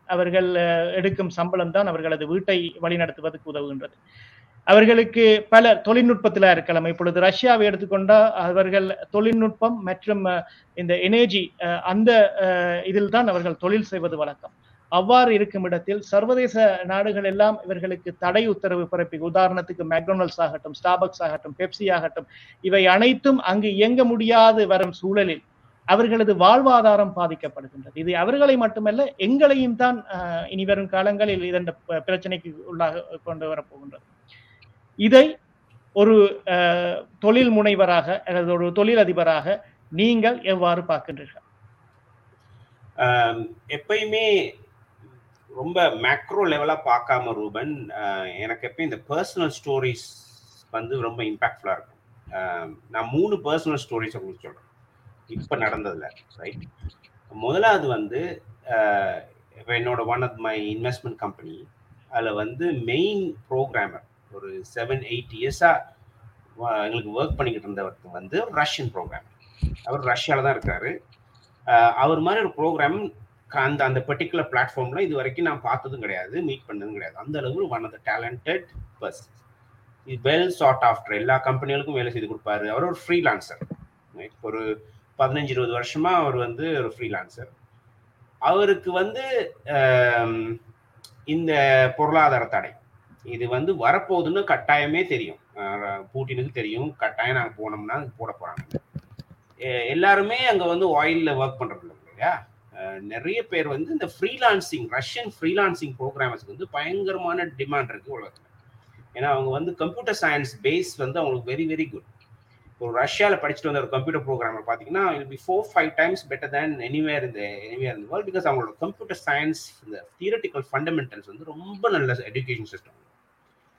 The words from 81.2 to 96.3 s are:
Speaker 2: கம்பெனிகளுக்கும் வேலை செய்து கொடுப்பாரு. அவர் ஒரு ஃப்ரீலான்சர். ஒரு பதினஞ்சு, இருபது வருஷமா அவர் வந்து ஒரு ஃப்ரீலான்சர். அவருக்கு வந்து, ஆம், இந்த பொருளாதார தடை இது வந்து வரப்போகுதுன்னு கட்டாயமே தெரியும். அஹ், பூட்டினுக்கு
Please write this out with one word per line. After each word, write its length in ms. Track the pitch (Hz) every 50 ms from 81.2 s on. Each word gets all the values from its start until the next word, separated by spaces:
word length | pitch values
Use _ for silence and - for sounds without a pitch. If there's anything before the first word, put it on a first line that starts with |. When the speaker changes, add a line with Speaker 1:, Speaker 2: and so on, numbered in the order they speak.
| 113 127 131 131 135
Speaker 2:
கம்பெனிகளுக்கும் 500 | 135 131 127 135 139 139 143 143 151 143
வேலை 180 | 127 120 120
செய்து 160 | 117 113 107
கொடுப்பாரு. 440 | 104 107 - - 110 104 101 104 104
அவர் 120 | 113 131 170
ஒரு 140 | 180 165 - -
ஃப்ரீலான்சர். 560 | - 175 175 160 131 104 92 - - - - - - - - - - _ _ _ _ - 87 95 107 - _
ஒரு 200 | 117 107 110 113 110 110 107 - - - - _ _ _ _ -
பதினஞ்சு, 300 | 131 131 139 147 143 135
இருபது 300 | 131 127 123 117 120 120
வருஷமா 320 | 120 - - 151 160 180 185
அவர் 220 | 170 151 139 127
வந்து 420 | 123 120 117 117 131 156 165 156
ஒரு 160 | 135 113 107 -
ஃப்ரீலான்சர். 520 | - 120 107 101 90 90 - - 120 - - _ _ _ _ _ _ _ _ _ _ _ _ _ _ _ _ _ _
அவருக்கு 520 | - 151 180 202 208 196 190 - - 185
வந்து, 320 | 180 185 190 214 220 262 269 262 262 226 170 - - _ - 139
ஆம், 920 | 147 139 135 131 127 123 123 120 120 117 117 113 113 113 110 113 117 113 - - - _ _ _ _ _ - - _ _ _
இந்த 280 | 151 156 165 165 160 151 143 139 135 131 131 131 127 -
பொருளாதார 480 | 147 151 156 160 160 151 147 135 117 117
தடை 260 | - 113 95 - - - - _ _ _ _ _ _ _ _ -
இது 240 | 120 120 117 120
வந்து 400 | 120 143 143 156 185 185 147 -
வரப்போகுதுன்னு 540 | - - - - - 185 175 - 156 180 202 202
கட்டாயமே 640 | 160 143 - - - 147 147 143 147 156 180 185
தெரியும். 320 | 175 143 120 107 82 - - _ _ -
அஹ், 500 | 104 101 98 101 101 104 98 98 98 95 - -
பூட்டினுக்கு 380 | 131 131 127